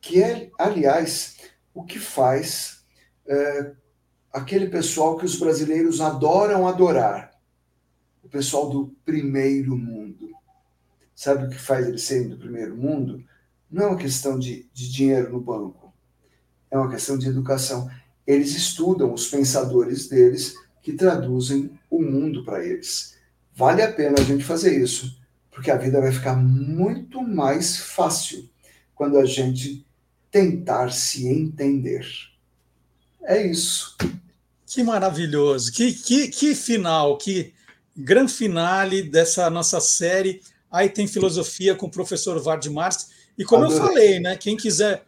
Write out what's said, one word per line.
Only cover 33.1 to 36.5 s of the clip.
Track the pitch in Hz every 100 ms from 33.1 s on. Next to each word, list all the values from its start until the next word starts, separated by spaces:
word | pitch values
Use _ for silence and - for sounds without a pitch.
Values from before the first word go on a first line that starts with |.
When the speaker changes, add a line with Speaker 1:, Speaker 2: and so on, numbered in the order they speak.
| _
Speaker 1:
É | - 196 196
isso. | 160 - - - - - - _ _ _ _ -
Speaker 2:
Que | -
maravilhoso! | 233 220 190 156 165 147 147 135 120
Que, | - 240
que, | - - 254 277
que | - 294